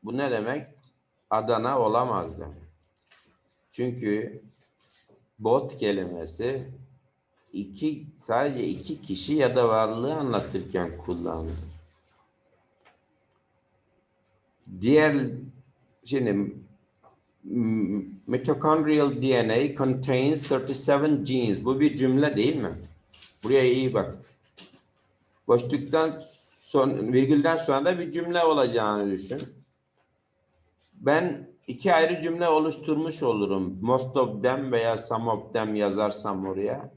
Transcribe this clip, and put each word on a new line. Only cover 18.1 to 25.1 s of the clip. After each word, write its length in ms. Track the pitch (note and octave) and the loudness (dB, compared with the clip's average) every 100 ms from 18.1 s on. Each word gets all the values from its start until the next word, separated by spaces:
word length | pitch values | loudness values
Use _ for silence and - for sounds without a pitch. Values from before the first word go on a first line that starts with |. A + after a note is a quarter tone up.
| - - | -14 -4
mitochondrial 960 | B2 B2+ C3+ D#3 D#3 D3+ D3+ C#3+ B2 | -4 0 0 2 2 4 4 2 0
D 260 | C3 B2 A2+ | 2 2 4
N 40 | |
A 220 | A2+ C#3+ | 2 0
contains 720 | C#3 C3 C3 C3 B2+ C3+ D#3 - | 0 0 0 0 2 2 0 0
thirty-seven 760 | C3 C3 C3+ - C#3+ D3+ C#3+ | -2 -2 -4 2 2 4 2
genes. 400 | B2+ C3 A#2 F#2+ | 0 0 2 0
Bu 160 | G#2+ C3+ | 0 2
bir 160 | D3+ - | 2 4
cümle 400 | C3 C3 D3 A#2 | 2 4 2 2
değil 200 | A#2+ D#3+ | 2 0
mi? 180 | G2+ E2 - - _ - - _ | -4 -8 -14 -20 _ -20 -20 _
Buraya 200 | G#2+ C3+ | 2 4
iyi 300 | B2+ B2 C3 | 6 4 2
bak. 220 | G#2+ F#2 F#2 - _ _ - - - _ _ _ | 0 -2 -6 -18 _ _ -20 -20 -20 _ _ _